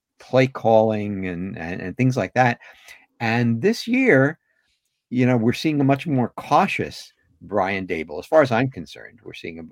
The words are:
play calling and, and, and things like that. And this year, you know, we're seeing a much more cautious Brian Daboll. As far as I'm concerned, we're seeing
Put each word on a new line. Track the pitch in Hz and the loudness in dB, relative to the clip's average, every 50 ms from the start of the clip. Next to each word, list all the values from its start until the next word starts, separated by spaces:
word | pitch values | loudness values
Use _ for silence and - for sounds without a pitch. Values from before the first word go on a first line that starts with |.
| _ _ _ _ | _ _ _ _
play | - - - 131 131 131 | -8 0 2 2 2 2
calling | - - - 113 113 110 110 110 107 107 104 104 101 95 95 92 | 0 -2 2 4 4 6 6 4 2 -2 -4 -6 -6 -6 -6 -6
and, | 90 85 90 98 90 80 | -6 -6 -8 -8 -8 -10
and, | 80 82 92 95 | -8 -8 -8 -8
and | 92 92 - | -8 -8 -2
things | - 127 131 123 123 | 0 0 2 2 0
like | 95 92 - | -2 -2 0
that. | 123 127 120 120 - - - - - - - - - _ _ _ - | 2 2 2 0 -2 -8 -18 -20 -20 -20 -20 -20 -20 _ _ _ -6
And | 117 110 113 120 120 117 117 113 | -4 -2 0 0 2 0 0 0
this | 123 202 233 - - 233 | 0 0 0 -2 -2 -2
year, | 233 254 269 240 160 131 135 143 160 - _ _ _ _ _ _ _ _ _ _ _ _ _ _ | -2 0 4 4 6 6 4 2 0 -4 _ _ _ _ _ _ _ _ _ _ _ _ _ _
you | - 123 127 123 | -2 0 2 2
know, | 127 120 | 2 2
we're | 107 117 123 | 2 0 -2
seeing | - - 160 151 143 | -2 -2 -2 0 0
a | 139 | 2
much | 135 139 135 - 170 | 2 0 0 -2 -2
more | 139 127 120 - - - | -2 -2 -2 -2 -6 -10
cautious | - - 143 165 196 190 - - 85 76 - - - - _ _ _ _ _ _ | -4 0 2 2 2 2 -2 -4 -8 -8 -10 -14 -20 -20 _ _ _ _ _ _
Brian | - - 98 104 92 95 101 95 92 | -12 -6 -2 -2 -2 0 -2 -4 -4
Daboll. | 90 87 80 78 - 73 85 | -6 -6 -6 -6 -8 -10 -12
As | 87 | -6
far | - 160 160 | 2 4 4
as | 143 131 | 4 4
I'm | 113 113 135 131 | 2 0 0 0
concerned, | - - 78 - - - 53 - - - _ | -4 -8 -12 -14 -16 -20 -20 -20 -20 -20 _
we're | 92 - | -18 -16
seeing | - - 87 82 82 82 82 | -14 -14 -14 -12 -14 -16 -18